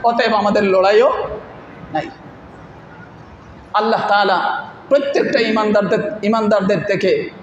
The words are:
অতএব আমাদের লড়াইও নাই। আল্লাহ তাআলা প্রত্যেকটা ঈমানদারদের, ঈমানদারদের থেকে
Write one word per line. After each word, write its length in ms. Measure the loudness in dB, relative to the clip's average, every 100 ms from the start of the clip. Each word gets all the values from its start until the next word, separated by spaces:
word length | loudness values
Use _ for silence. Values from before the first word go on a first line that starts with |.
অতএব 300 | 0 0 0
আমাদের 300 | 2 2 2
লড়াইও 500 | 2 4 4 4 4 0 -6 -10 -14 -18 -20 -20 -8
নাই। 160 | -8 -8 -16 -20 -20 -20 -20 -20 -20 -20 -20 -20 -20 -20 -20 -20 -20 -6
আল্লাহ 280 | -2 0 0 2
তাআলা 560 | 2 2 2 0 -6 -10 -18 0
প্রত্যেকটা 500 | 0 2 -2 0 0
ঈমানদারদের, 600 | 0 0 2 2 2 -2 -2 -4
ঈমানদারদের 540 | -2 0 2 2 2 -2 0
থেকে 420 | 0 2 0 -2 -10